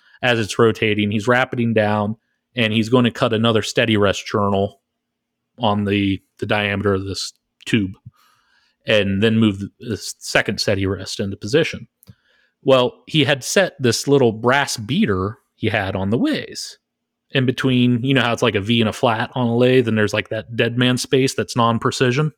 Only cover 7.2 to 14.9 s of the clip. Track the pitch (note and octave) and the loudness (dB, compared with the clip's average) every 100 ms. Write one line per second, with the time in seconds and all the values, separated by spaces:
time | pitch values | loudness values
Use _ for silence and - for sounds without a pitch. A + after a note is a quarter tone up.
7.2 | - - _ _ - A#2+ G2 G2 - _ | -10 -14 _ _ -2 -2 -2 -8 -20 _
8.2 | _ _ _ _ _ _ - A2 G2 G2 | _ _ _ _ _ _ 0 2 2 2
9.2 | A2+ A2 A2 G2 G2+ - B2 G#2 - - | 2 4 2 0 -8 -12 -10 -10 -10 -14
10.2 | - D3 - F#3 - G2 F#2+ G2 G2 - | -4 -2 -2 -4 -2 0 -2 -4 -8 -8
11.2 | G2+ G2 G#2 C#3+ D#3+ - B2+ _ - - | -8 -8 -2 0 0 -6 -16 _ -20 -20
12.2 | _ _ _ _ C3 C3 B2 - - D#3+ | _ _ _ _ 2 4 4 -4 -4 0
13.2 | C#3 C#3 - - F3+ - B2 A2 - C#3 | 2 0 0 0 0 0 -2 0 2 4
14.2 | B2 G#2+ A#2 C#3 C3+ - G2+ | 4 2 0 2 0 -6 -4